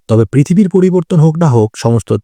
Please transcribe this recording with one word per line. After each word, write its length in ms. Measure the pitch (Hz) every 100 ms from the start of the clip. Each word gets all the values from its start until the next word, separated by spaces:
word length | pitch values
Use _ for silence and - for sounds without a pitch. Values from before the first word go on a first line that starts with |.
| -
তবে 160 | 113 113
পৃথিবীর 440 | 139 147 175 185
পরিবর্তন 480 | 190 185 180 165 180
হোক 160 | 160 160
না 120 | 165
হোক, 200 | 120 107 -
সমস্ত 320 | 120 117 - 107